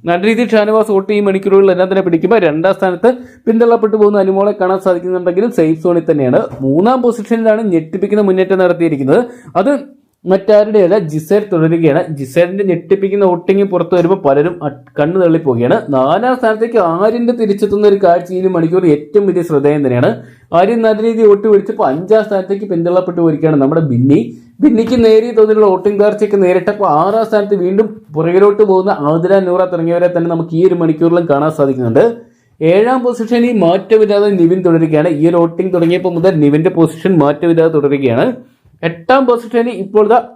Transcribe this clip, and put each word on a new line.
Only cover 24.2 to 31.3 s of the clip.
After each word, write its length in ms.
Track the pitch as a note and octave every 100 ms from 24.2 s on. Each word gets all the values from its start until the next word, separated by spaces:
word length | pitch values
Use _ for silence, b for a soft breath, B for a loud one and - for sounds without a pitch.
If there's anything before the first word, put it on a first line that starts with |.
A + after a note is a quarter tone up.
| A#3 B B -
ബിന്നിക്ക് 360 | C#4+ A3 A3+ B3+ A3+
നേരിയ 260 | A3 A#3+ A3
തോതിലുള്ള 320 | G#3+ G#3+ G#3
വോട്ടിംഗ് 260 | F3+ G3+ G3+
തകർച്ചയൊക്കെ 380 | G#3 G#3 G#3 G3+ F3+
നേരിട്ടപ്പോൾ 440 | F#3 F3 G3+ F#3+ D3
ആറാം 220 | F#3 A3 A3
സ്ഥാനത്ത് 280 | G#3+ G3+ G3+
വീണ്ടും 240 | F3+ G3 G#3+ - - D3+
പുറകിലോട്ട് 460 | D#3+ F3+ G3+ G3+ G#3
പോകുന്ന 200 | F#3+ F#3+ - C#3+
ആതിര, 280 | E3 F3+ G3 F#3
നൂറ 140 | F3+ F3+ F3
തുടങ്ങിയവരെ 360 | E3 E3+ F3 F3
തന്നെ 120 | E3+ E3
നമുക്ക് 200 | E3 E3
ഈ 40 | F#3
ഒരു 60 | F3
മണിക്കൂറിലും 440 | E3 D3+ E3+ F3 E3+